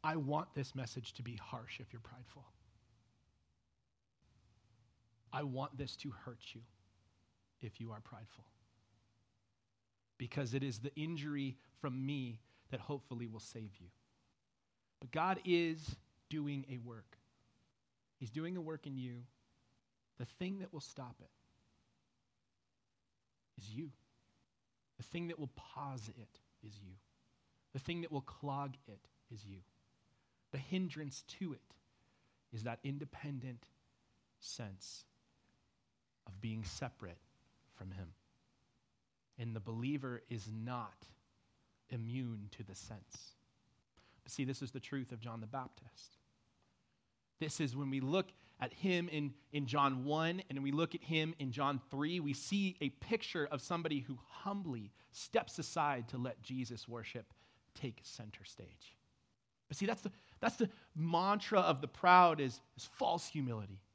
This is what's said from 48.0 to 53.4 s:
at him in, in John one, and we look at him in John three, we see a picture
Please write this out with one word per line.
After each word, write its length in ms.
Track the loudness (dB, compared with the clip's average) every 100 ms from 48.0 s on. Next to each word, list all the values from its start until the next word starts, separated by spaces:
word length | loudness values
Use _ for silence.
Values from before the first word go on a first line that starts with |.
| 4 2 2 -8 -20 -4
at 140 | -4
him 340 | 0 4 4 4
in, 260 | 2 0 -2 -4
in 160 | -2 2
John 360 | 6 6 4
one, 380 | 2 4 4 2 -2
and 140 | 0
we 80 | 2
look 240 | 4 2 0
at 80 |
him 320 | 2 2 2 0
in 140 | -2
John 280 | 2 4 2 -2
three, 280 | 0 2 2
we 140 | 0
see 420 | -2 2 2 2 2
a 80 | -2
picture 580 | -2 -2 -2 0 0